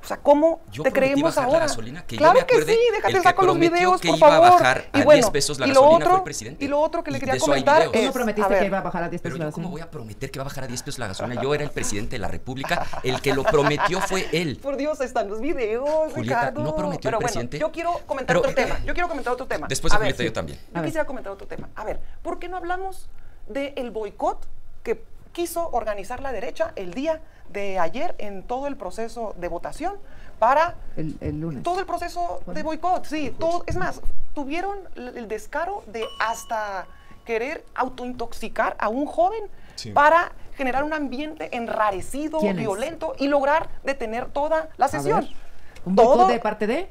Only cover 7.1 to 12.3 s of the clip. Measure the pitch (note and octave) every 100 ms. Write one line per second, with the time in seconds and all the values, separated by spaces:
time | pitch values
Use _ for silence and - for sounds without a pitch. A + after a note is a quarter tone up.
7.1 | C#4 C4 B3+ D#4 C#4 C4 D4+ A#3 A3+ B3+
8.1 | B3 A#3 G#3 G3+ G3 G3 F#3+ F#3 E3+ E3+
9.1 | F3 E3+ E3+ D#3 D#3 E3 D#3 E3 D3 A2+
10.1 | G#2 - C#3+ C3+ C#3 B2+ A#2+ - - A2+
11.1 | F#2+ A#2 B2 C3 D3 D3 - A2+ G#2 -
12.1 | - F2